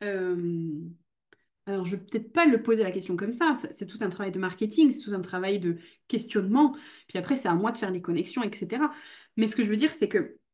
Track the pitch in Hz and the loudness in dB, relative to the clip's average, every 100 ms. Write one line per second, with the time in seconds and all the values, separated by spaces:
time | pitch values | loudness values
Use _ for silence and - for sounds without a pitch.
0 | 202 196 185 175 175 170 165 151 170 170 | -6 -2 -2 -2 -2 -2 -4 -6 -10 -16
1 | _ _ _ _ _ _ - 196 175 190 | _ _ _ _ _ _ -6 -4 -4 -6
2 | - 220 - 339 339 226 226 220 190 190 | -6 -6 -2 4 6 6 4 2 2 -2
3 | 180 180 202 240 330 254 - - 190 226 | -4 -4 -4 0 0 0 -4 -10 -14 -6
4 | 202 175 196 190 185 180 214 262 302 - | -4 -4 -6 -4 -6 -2 0 6 6 4
5 | - 196 175 180 190 202 175 170 - _ | -4 -6 -4 -4 -2 0 -2 -4 -8 _
6 | - 233 - 214 190 247 294 - - - | -6 -4 -2 -2 2 4 4 2 -12 -20
7 | - 185 180 269 190 170 220 226 196 180 | -8 -6 -2 0 2 2 0 -2 -4 -4
8 | 175 175 175 - 214 - 170 240 302 - | -2 -2 -2 -4 -4 -6 -6 -2 -2 -4
9 | - - - - 220 233 208 214 302 - | -18 -20 -8 0 0 2 2 2 0 0
10 | 208 202 - - _ | 0 0 -2 -8 _